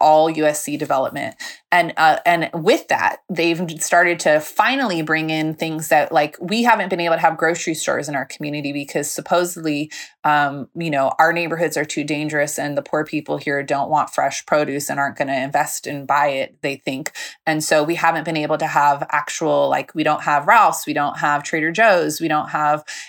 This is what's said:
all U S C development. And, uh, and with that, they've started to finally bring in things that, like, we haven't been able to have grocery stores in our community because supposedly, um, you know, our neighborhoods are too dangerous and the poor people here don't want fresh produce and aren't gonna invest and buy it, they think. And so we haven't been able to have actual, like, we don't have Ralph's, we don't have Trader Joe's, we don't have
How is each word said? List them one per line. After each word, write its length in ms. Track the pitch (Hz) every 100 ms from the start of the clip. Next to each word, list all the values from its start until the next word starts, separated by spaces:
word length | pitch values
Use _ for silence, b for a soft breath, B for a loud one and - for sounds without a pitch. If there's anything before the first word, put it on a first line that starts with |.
all 300 | 156 156 160
U 140 | 156 151
S 160 | 151
C 140 | - 147
development. 580 | 147 139 131 147 139 - B B _
And, 200 | 175 165 -
uh, 240 | 156 151
and 240 | - 170 160
with 340 | 170 160 311 -
that, 300 | - - - -
they've 420 | 170 170 165 180 156
started 380 | - 175 175 170
to 200 | 165 151
finally 640 | 208 - 220 269 247 170
bring 280 | 156 160 160
in 220 | 160 156
things 360 | 156 165 156 156
that, 220 | 156 143
like, 260 | 160 151 -
we 220 | 180 214
haven't 260 | 240 220 185
been 120 | 185
able 160 | 170 165
to 40 |
have 160 | 165 160
grocery 380 | 165 170 -
stores 340 | 160 - 131 147
in 60 |
our 100 | 143
community 480 | 131 - 147 147 147
because 380 | 143 143 160 143
supposedly, 800 | - 165 175 180 175 160 147 151 B B _
um, 460 | 151 147 143 139 127
you 160 | - 165
know, 220 | 143 135 -
our 140 | 160
neighborhoods 440 | 170 170 165 165 156
are 80 |
too 180 | 151 -
dangerous 560 | 147 151 151 151 147 -
and 200 | 147 143
the 40 |
poor 220 | 135 156
people 320 | 151 151 - 147
here 260 | 143 143
don't 280 | 139 143 139
want 200 | 147 135
fresh 360 | - 139 - -
produce 420 | 151 151 139 143
and 100 | 139
aren't 180 | 139 -
gonna 180 | 139
invest 520 | 135 135 143 151 - -
and 200 | 143 135
buy 220 | 143 147
it, 280 | 135 - _
they 140 | 147 135
think. 360 | - 135 135 B B B -
And 160 | 156
so 200 | 151 156
we 140 | 147 170
haven't 280 | 165 165
been 140 | 156 160
able 200 | 151 151
to 100 | 156
have 380 | 151 143 143 147
actual, 580 | 147 - - 160 143 143
like, 260 | 139 139
we 100 | 160
don't 180 | 151 151
have 240 | - 147 147
Ralph's, 400 | 226 190 - -
we 80 |
don't 240 | 147 147 -
have 240 | 156 147
Trader 300 | 147 165 156
Joe's, 480 | 170 226 185 156 151
we 80 | 160
don't 220 | 151 -
have 340 | 156 151 151 - B